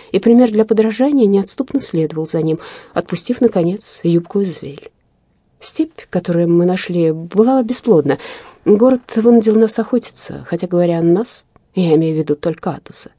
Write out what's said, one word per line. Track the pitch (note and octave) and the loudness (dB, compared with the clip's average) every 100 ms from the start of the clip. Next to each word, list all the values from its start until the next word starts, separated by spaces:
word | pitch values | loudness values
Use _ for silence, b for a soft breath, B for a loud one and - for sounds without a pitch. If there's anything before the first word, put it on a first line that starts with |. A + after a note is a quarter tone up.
| B | B
и | F#3 | 0
пример | A3+ A#3+ A#3+ | 4 6 4
для | G#3+ | 2
подражания, | A3 A3 A3 G#3+ C4+ C#4+ G#3+ | 2 2 2 0 0 2 2
неотступно | G3 G3 - C4 C#4 | 2 0 -6 -6 -6
следовал | - E3 D#3 D#3 D#3 | -4 -4 -4 -4 -4
за | E3+ | -2
ним, | D#3 D#3+ B B B | -2 -4 B B B
отпустив, | - - F3 - B3 | -6 -4 -6 -6 0
наконец, | A#3+ G3 E3+ G3+ - - | 0 2 -2 -4 -10 -6
юбку | E3+ E3+ E3+ G3+ | 0 0 0 -4
Извель. | G3 D#3+ C#3 C#3+ - _ _ _ _ _ _ _ | -4 -6 -14 -16 -20 _ _ _ _ _ _ _
Степь, | - - D#4+ - - | -8 -4 -6 -8 -8
которую | F#3 F3 E3+ E3+ | -6 -2 0 2
мы | E3+ | 2
нашли, | F3 F#3 - F3 E3 | 2 0 -4 -2 0
была | D#3+ E3+ F#3+ A3+ C4+ | -2 -2 0 2 2
бесплодна. | A3+ B3 - F3 C#3 D3 B B B B | 0 -2 2 2 2 -2 B B B B
Город | - G#3 B3+ B3+ - | 2 4 4 2 -2
вынудил | A3+ A3+ A#3 A3 | 0 4 4 4
нас | A3 A3 A3+ | 2 2 0
охотиться, | A3 A#3+ - - - D#3+ C3 | -4 -4 -4 -10 -12 -12 -8
хотя, | E3+ F3 | -6 -2
говоря | F3 F3 E3+ | 0 0 0
о | |
нас, | E3 F3 A#3+ - - _ _ - | 2 2 -2 -12 -20 _ _ -4
я | E3+ | 2
имею | D#3 E3 D#3 | 2 2 -2
в | |
виду | D3 | -4
только | D3 E3+ D#3+ - | -4 -4 -6 -8
Атоса. | C#3 - - - | -8 -10 -14 -16